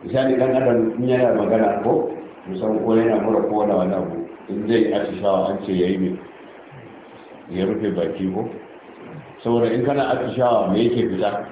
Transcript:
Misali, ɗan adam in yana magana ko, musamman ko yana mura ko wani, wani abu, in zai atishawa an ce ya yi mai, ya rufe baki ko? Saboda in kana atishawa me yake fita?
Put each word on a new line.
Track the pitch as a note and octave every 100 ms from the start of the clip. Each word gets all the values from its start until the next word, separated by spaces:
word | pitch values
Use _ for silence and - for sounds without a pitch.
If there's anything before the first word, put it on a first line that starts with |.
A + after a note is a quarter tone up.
Misali, | - C3 C3
ɗan | B2+ C3 C3
adam | B2 A#2 A2+ A2+
in | B2+
yana | B2+ B2
magana | G#2 G#2 A2 G#2+ G#2
ko, | G#2+ - - - - - F#2
musamman | F#2 A2 A2
ko | G2 A2+
yana | A2+ G#2+
mura | G#2+ G#2+ G#2+
ko |
wani, | G#2+ G#2
wani | F#2+ F#2
abu, | F#2+ F2+ E2 - - -
in | G2+ G#2+
zai | A2+ G#2
atishawa | G2+ G2+ F#2+ G2+ F#2+ F#2
an | G2
ce | -
ya | F#2+ F2+
yi | F#2
mai, | F#2 - - - - - - C#3 - - - - - - -
ya | F2+ F#2+
rufe | - G#2
baki | E2+ E2 - F#2+
ko? | F#2+ - - - - - - - - - -
Saboda | A2+ A#2+ A#2
in | A#2+
kana | B2+ C#3 C3 B2
atishawa | B2 B2 A#2+ A2+ F#2+
me | G2+ A#2+
yake | A#2+ A#2
fita? | F#2+ G#2 G2+ -